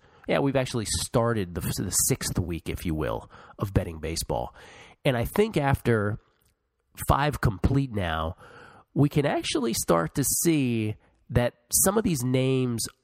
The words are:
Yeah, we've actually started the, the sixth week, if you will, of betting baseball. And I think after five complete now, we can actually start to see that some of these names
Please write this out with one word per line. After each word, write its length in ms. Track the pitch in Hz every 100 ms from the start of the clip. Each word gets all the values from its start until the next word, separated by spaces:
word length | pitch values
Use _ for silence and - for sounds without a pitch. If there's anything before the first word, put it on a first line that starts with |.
| _ - -
Yeah, 120 | 165
we've 180 | 139 131
actually 280 | 127 120 101
started 680 | - - 123 117 113 90 85
the, 60 |
the 300 | 123 - 104
sixth 460 | - - 127 - -
week, 300 | 85 82 -
if 180 | - 87
you 100 | 78
will, 340 | 64 57 - - - -
of 140 | 104
betting 260 | 98 87 80
baseball. 540 | 78 82 - 65 62 - - - - - 143
And 100 | 120
I 80 |
think 320 | 117 - 220 180
after 640 | 139 135 120 113 104 110 - _ _ _ _ _ _ - -
five 320 | 135 147 123
complete 540 | - 92 - 139 135
now, 420 | 104 87 80 80 - - - - - _
we 140 | - 143
can 180 | 151 143
actually 480 | 339 - 330 233
start 420 | 208 - 170 160 -
to 80 |
see 720 | 131 - 170 156 131 117 107 104 _ _ _
that 260 | 117 120 - _
some 260 | - 190 214
of 60 |
these 180 | 214 147
names 640 | 123 131 131 131 127 117 - -